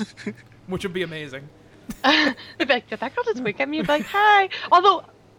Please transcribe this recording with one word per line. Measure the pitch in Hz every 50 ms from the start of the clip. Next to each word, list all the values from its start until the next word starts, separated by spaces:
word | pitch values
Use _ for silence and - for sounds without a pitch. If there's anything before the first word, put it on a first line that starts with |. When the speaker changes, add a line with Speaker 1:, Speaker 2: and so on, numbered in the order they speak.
| 220 - - - -
Speaker 1:
<laughs> | 208 214 - - - - - -
Which | - 185 180 -
would | 196 165
be | 185 180
amazing. | 160 160 156 151 143 127 139 139 147 - - - _ -
Speaker 2:
<laughs> | - - - 220 - -
They'd | 262 302 311 311 285 254 - - - - -
be | 320 254 277
like, | 240 - _
"Did | 220 214
that | - 254 -
girl | - 480
just | 466 427 247 254
wink | 214 202 -
at | 269 269
me?" | 294 311
I'd | 254
be | - 294
like, | 302 - -
"Hi." | - 392 415 427 415 403 392 381 - - - - 330
Although, | 349 359 403 381 320 - - _ _ _ _ _